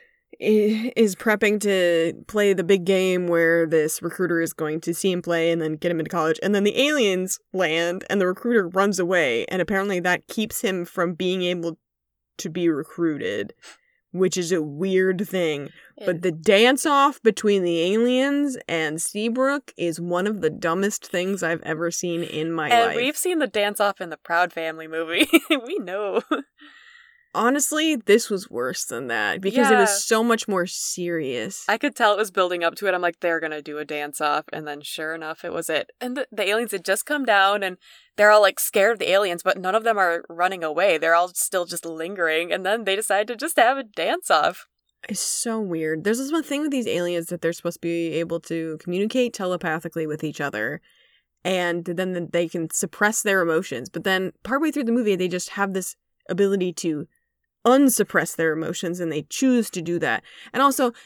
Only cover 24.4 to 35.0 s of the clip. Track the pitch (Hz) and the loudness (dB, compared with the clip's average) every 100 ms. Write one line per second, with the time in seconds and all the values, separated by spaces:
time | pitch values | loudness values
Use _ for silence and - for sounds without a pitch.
24.4 | 175 170 160 160 160 160 165 175 294 330 | 0 -2 -8 -8 -8 -6 -4 0 4 2
25.4 | - 294 240 349 185 190 208 185 - 285 | 2 -2 -2 -8 -6 -6 -2 -4 -2 -6
26.4 | - _ - - - - _ _ _ - | -6 _ -20 -20 -20 -20 _ _ _ 0
27.4 | 226 285 285 302 320 285 208 214 - 196 | 2 2 0 0 0 0 4 4 4 -6
28.4 | 95 117 127 - - 117 127 113 104 85 | -6 -6 -6 -6 -8 -8 -6 -2 -2 -2
29.4 | 196 240 247 247 220 202 - 220 233 226 | -2 2 4 6 4 2 0 0 2 0
30.4 | - 190 180 - - - 175 170 139 123 | 0 -2 -2 -6 -8 -6 -4 -4 -4 -4
31.4 | 110 - - 220 - - 220 208 214 190 | -6 -8 -4 -2 -2 2 2 2 0 0
32.4 | 180 175 170 165 196 180 175 170 175 165 | 0 0 -2 -2 -2 0 -2 -2 -2 -2
33.4 | 160 151 151 147 147 151 147 143 151 147 | -2 -8 -8 -10 -8 -6 -8 -4 0 0
34.4 | 156 - 151 147 151 - | -2 -10 -10 -10 -10 -8